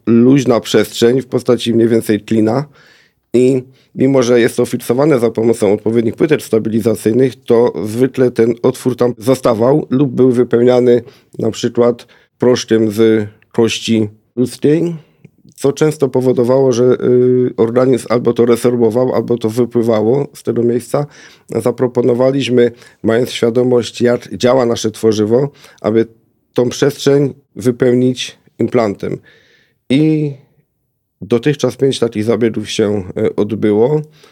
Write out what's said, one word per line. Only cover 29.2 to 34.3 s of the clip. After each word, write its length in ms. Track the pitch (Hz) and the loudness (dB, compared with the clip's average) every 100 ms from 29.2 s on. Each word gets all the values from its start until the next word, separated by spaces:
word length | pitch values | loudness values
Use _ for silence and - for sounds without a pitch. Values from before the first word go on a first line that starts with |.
| - _ _ _ _ _ - | -12 _ _ _ _ _ -2
I 440 | 135 156 156 147 135 _ _ _ _ _ _ _ _ | 0 2 0 -4 -8 _ _ _ _ _ _ _ _
dotychczas 560 | 92 120 151 143 131 - | -4 -2 0 -2 -4 0
pięć 220 | 135 123 | -2 0
takich 240 | 117 107 | -4 -2
zabiegów 460 | 107 110 117 107 104 | -2 0 -2 -2 -6
się, 340 | - 104 104 90 104 | -2 -2 -2 -6 -4
e, 180 | 110 - | -4 -2
odbyło. 640 | 104 104 107 104 123 151 151 _ _ | -4 -2 0 2 2 0 -6 _ _